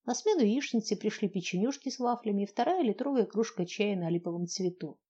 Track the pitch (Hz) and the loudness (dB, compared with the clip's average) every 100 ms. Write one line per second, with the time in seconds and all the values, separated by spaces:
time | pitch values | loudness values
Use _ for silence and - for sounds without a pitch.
0 | - 254 427 392 214 240 277 233 214 196 | -6 -2 2 4 4 4 0 -2 0 -2
1 | 214 - 196 180 175 180 226 269 - 240 | -2 -2 -2 -2 -2 0 0 -2 -8 -4
2 | 240 240 220 202 202 - 240 370 262 202 | -2 -2 0 0 0 0 0 2 2 0
3 | 269 269 190 202 226 - 175 - 208 190 | 0 2 2 0 0 -2 -4 0 0 0
4 | 165 170 170 170 175 - 185 180 156 - | 0 0 -2 -4 -4 -2 -2 -4 -8 -12
5 | _ | _